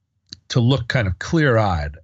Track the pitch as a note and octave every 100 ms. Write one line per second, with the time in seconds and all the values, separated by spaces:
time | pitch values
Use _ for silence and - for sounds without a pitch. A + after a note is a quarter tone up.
0 | _ _ _ - _ C3 A#2+ C3+ B2 C3+
1 | G2+ F2+ - E3 D3 A2+ G#2 E2+ D2 D2